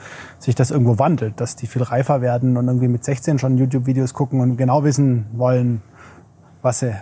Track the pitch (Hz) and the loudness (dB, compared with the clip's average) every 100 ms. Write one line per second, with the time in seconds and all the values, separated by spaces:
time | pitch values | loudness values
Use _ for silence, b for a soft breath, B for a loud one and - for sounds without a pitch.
0 | B B B B - 120 131 151 120 110 | B B B B -2 2 2 2 2 4
1 | 143 147 113 - 120 - 110 123 123 123 | 2 0 -2 -6 -8 -8 -8 -4 -2 0
2 | 135 143 123 120 127 123 123 127 123 120 | 0 0 0 0 0 0 0 0 0 0
3 | - 139 - 143 135 127 131 131 127 131 | -2 -4 -2 0 2 2 2 0 0 0
4 | 127 - 139 135 127 120 127 143 147 139 | -2 -2 -2 0 0 2 2 2 2 2
5 | 139 120 104 113 123 127 123 113 - B | 2 2 -2 -2 0 2 0 -2 -8 B
6 | B B B _ - - 127 120 127 101 | B B B _ -20 -6 -2 -2 -2 -6